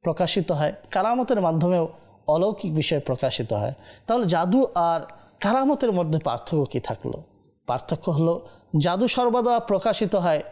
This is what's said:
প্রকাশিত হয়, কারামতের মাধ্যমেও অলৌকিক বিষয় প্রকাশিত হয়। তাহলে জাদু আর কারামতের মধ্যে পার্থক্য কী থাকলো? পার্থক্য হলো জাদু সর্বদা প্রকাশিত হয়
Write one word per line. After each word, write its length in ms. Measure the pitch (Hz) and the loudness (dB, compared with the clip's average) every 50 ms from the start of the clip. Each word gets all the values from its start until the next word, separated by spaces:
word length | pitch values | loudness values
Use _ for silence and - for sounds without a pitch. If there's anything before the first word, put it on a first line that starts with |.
প্রকাশিত 500 | - 175 151 - 185 160 - 202 160 - | -2 -2 0 0 0 0 0 -2 0 0
হয়, 220 | 170 143 151 147 - - - - | 0 0 0 -2 -2 -6 -16 -6
কারামতের 500 | - 196 190 220 240 254 247 - 254 208 | -2 -2 0 0 0 0 0 0 0 2
মাধ্যমেও 460 | 185 165 165 160 165 175 185 175 165 160 - - - - - - _ | 2 2 2 2 2 2 2 2 0 -2 -6 -16 -20 -20 -20 -8 _
অলৌকিক 480 | - 151 165 180 214 208 - - 180 156 | 0 2 2 2 0 0 -2 -6 -2 -2
বিষয় 240 | 156 147 - 165 143 | -2 0 0 0 -2
প্রকাশিত 540 | - - 131 - - 131 - - 120 107 110 | 0 -2 -4 -2 -2 -2 -2 -4 -4 -4 -2
হয়। 200 | 104 104 120 139 - - - - - _ | -2 -2 -4 -6 -10 -18 -20 -20 -18 _
তাহলে 180 | - 226 247 233 | -2 0 0 2
জাদু 420 | 175 175 165 175 180 196 262 262 - - | 2 2 0 2 2 2 2 2 2 2
আর 260 | 180 170 170 165 160 - - - - - - _ _ | 0 2 2 0 -2 -4 -8 -18 -20 -20 -20 _ _
কারামতের 520 | - 202 226 262 269 269 294 277 262 233 | -2 0 0 2 2 2 2 2 0 0
মধ্যে 280 | 196 180 170 156 160 156 | 0 0 0 0 0 -2
পার্থক্য 460 | - 135 117 117 - - 170 151 139 | 0 -2 -4 -4 -4 -2 0 0 0
কী 140 | - - 127 | 0 -4 -6
থাকলো? 440 | - - 110 - - 123 - - - _ _ _ _ _ _ _ _ | -4 -4 -8 -8 -6 -8 -8 -8 -12 _ _ _ _ _ _ _ _
পার্থক্য 440 | - 123 127 - - 170 - - 190 | -6 -4 -4 -4 -6 -6 -4 -2 -2
হলো 360 | 160 147 165 165 170 - - - - - _ _ - | 0 2 2 2 0 -2 -6 -14 -20 -20 _ _ 0
জাদু 300 | 151 143 175 175 190 240 | 2 2 2 2 2 0
সর্বদা 520 | 233 - 254 247 240 233 247 226 247 240 233 | 0 2 2 2 2 2 2 2 2 2 0
প্রকাশিত 560 | 233 - 202 185 - 226 196 - 220 180 - | 2 0 -2 0 2 0 0 0 0 0 0
হয় 280 | 196 170 175 156 147 - - | 2 2 2 2 0 -2 -8